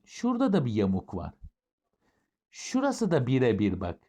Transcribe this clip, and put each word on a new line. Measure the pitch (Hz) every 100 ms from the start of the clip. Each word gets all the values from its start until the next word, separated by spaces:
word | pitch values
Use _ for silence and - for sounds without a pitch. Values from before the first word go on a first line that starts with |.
| _
Şurada | - 240 240 262
da | 196 123
bir |
yamuk | 107 95 95 - 92
var. | - - - - _ _ _ _ _ _ _ _ _ -
Şurası | - 262 277 262 214
da | 160 120
bire | 131 123 98
bir | 101 87
bak. | 87 87